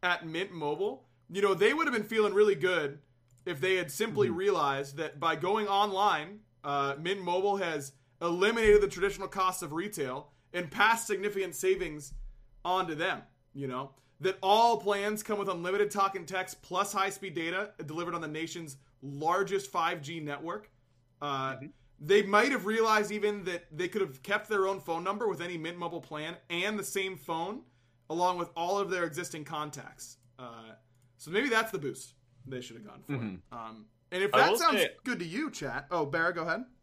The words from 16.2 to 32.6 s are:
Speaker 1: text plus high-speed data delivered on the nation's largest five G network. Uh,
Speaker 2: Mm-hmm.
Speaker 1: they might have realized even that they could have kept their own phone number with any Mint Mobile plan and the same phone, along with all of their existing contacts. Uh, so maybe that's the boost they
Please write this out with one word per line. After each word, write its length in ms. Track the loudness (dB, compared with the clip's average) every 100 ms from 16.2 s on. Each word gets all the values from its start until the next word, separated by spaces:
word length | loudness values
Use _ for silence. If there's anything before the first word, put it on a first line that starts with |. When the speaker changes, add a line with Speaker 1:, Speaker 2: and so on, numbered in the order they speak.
| -6
Speaker 1:
text 320 | -6 -6 -10
plus 320 | -6 -2 0
high-speed 420 | 2 0 -2 -6
data 360 | -4 -2 -2 -4 -8 -8
delivered 280 | -6 -4
on 60 | -4
the 80 | -6
nation's 480 | -6 -6 -8 -12 -14 _ _
largest 680 | -12 -2 2 2 2 0 -2
five 320 | -2 0 -2
G 180 | -6 -8
network. 500 | -6 -6 -6 -8 -10 _ _ _ _ _
Uh, 320 | -4 -2 -2 -6
Speaker 2:
Mm-hmm. 100 | -12 -18 _ _
Speaker 1:
they 220 | 4 6
might 280 | 8 6 6
have 160 | 2 0
realized 440 | 2 6 4 4
even 320 | 0 -2 -2
that 200 | -4 -6 -8
they 160 | -6 -4
could 120 | -2
have 200 | -4 -4
kept 260 | -2 -2 0
their 160 | 0 0
own 140 | 0
phone 220 | -4 -4
number 220 | -2 -2 -2
with 120 | -2
any 160 | -6 -6
Mint 220 | -8 -6
Mobile 220 | -6 -8
plan 340 | -8 -8 -8 -10 _
and 280 | -2 -2 -2
the 60 |
same 320 | -4 -4 -4 -6
phone, 460 | -6 -4 -4 -8 -14 _ _ _ _
along 260 | 0 2 2
with 120 | -4
all 240 | -4 0 0
of 120 | 0
their 140 | 0
existing 400 | -2 -4 -8 -10
contacts. 720 | -8 -6 -6 -8 -16 -18 -20 -20 _ -18
Uh, 340 | -16 -16 -18 -20 _ _ _ _
so 140 | -2
maybe 180 | 0 2
that's 220 | 2 2
the 60 | -4
boost 340 | -6 -6 -14 _ _ _ -12
they 140 | -10